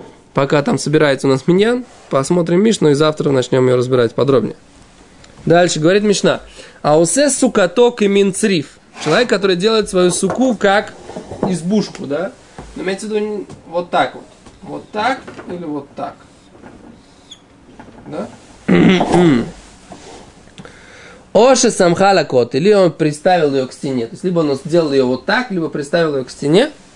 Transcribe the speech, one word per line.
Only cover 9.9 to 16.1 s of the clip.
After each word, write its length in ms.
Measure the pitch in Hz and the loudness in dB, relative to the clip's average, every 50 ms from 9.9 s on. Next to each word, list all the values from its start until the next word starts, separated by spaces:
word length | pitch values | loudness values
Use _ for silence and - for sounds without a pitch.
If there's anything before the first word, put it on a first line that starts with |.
| - 180 180 175 | 0 0 2 2
суку 460 | 170 - - 185 - - 254 262 226 | 0 0 -2 -4 -2 0 0 0 0
как 360 | - - 196 196 214 202 - - - - - - - - - - - - 190 | 0 0 2 2 2 -2 -4 -12 -18 -18 -16 -16 -16 -14 -14 -10 -6 -4 -4
избушку, 580 | 185 160 160 175 214 208 180 - - - - | -4 -4 -4 -2 0 0 -2 -2 -8 -12 -10
да? 260 | 131 139 156 180 196 - - - - - - - - - | -8 -6 -6 -6 -8 -10 -14 -20 -20 -20 -20 -20 -18 -14
Но 80 | 143 160 | -8 -6
имеется 240 | 185 196 196 220 | -6 -6 -6 -8
в 60 | 208 214 | -6 -4
виду 340 | 214 208 214 208 196 185 - - - - - | -4 -4 -4 -6 -10 -10 -12 -18 -20 -18 -8
вот 220 | 165 175 175 175 | -6 -6 -6 -4
так 240 | - 170 139 123 - | -2 -2 -2 -2 -6
вот. 100 | 123 - - - - - - - - - | -12 -20 -20 -20 -20 -20 -20 -20 -20 -18
Вот 280 | 143 147 147 143 - | -16 -14 -14 -14 -12
так 300 | - 208 214 247 262 - - - - - - 147 | -8 -4 -4 -4 -4 -4 -10 -18 -18 -18 -14 -14
или 160 | 175 175 170 | -12 -12 -10
вот 240 | 151 147 143 139 - - | -10 -10 -10 -12 -12 -14
так. 200 | - 143 - | -12 -12 -12